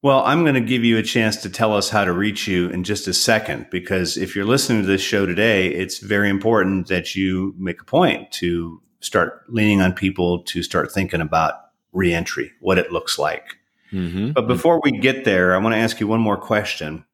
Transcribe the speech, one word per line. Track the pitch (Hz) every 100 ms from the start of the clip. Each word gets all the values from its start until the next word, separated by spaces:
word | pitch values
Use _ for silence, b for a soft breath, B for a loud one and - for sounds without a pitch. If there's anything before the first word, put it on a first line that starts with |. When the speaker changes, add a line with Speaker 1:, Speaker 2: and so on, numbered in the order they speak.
Speaker 1:
Well, | 143 135
I'm | - 151 165
gonna | 131
give | 113 127
you | 117 113
a |
chance | 110 120 110 107
to | 101
tell | 90 113 104
us | 92
how | 104
to | 95
reach | 87 104 104 -
you | 92 90
in | 87
just | 90 104 -
a |
second, | 90 - 110 - 65 -
because | 90 90 95 87 -
if | 92
you're | 101 101
listening | 135 - 110
to | 95
this | 95
show | - 104 98
today, | 87 110 104 92
it's | 80 92 -
very | 98 101 101
important | 98 107 113 95 95 87
that | 92 85
you | 95 95 92 98 95
make | 92 85
a |
point | - 143 175 78 -
to | - 87 85 85 82 _ _
start | - 101 82 - _
leaning | 117 104 101
on | 92
people | 90 95 95 90 87
to | - 92
start | 85 90 73
thinking | - 92 85
about | 78 80 78 - - _ _
reentry, | 92 90 85 85 - 62 _
what | 92 92
it | 85
looks | 85 - -
like. | 73 80 - - _ _ _
Speaker 2:
Mm-hmm. | 95 87 90 110
Speaker 1:
But | 147 110
before | 123 160 170
we | 147
get | 113 131 131
there, | 117 95 90
I | 92
wanna | 107 110
ask | 113 113
you | 104
one | 113
more | 110 98
question. | - 107 104 - 78 80 -